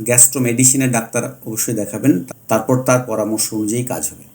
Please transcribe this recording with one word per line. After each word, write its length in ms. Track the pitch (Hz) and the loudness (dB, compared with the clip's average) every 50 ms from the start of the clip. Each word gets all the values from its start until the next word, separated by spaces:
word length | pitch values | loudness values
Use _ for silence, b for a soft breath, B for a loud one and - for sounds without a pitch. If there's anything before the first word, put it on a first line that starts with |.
গ্যাস্ট্রো 400 | 107 113 120 120 - - - 139 | -2 0 2 4 4 2 2 0
মেডিসিনের 500 | 123 120 117 123 131 127 135 135 131 131 | 0 0 2 4 4 4 4 2 2 2
ডাক্তার 480 | 117 113 113 - - 120 120 - - - - | 0 0 -2 0 -4 -4 -4 -4 -10 -12 -12
অবশ্যই 280 | 120 110 107 - - 113 | -10 -6 -6 -4 -2 -2
দেখাবেন, 500 | 110 101 - - 107 123 135 170 175 - - - _ _ - | -2 -4 -4 -6 0 2 4 2 2 0 -8 -14 _ _ 0
তারপর 300 | 113 110 - - 127 127 | 0 0 2 2 0 2
তার 220 | - - 127 123 | 4 2 2 2
পরামর্শ 540 | 127 - 110 107 107 104 110 104 - - 110 | 2 0 -2 -2 -2 -2 -2 -2 -4 -4 -2
অনুযায়ী 300 | 107 107 104 113 123 127 | -4 -4 -2 -2 -4 -2
কাজ 260 | - 87 80 - - | -4 -4 -6 -6 -8
হবে। 120 | - - - - - | -10 -12 -20 -20 -10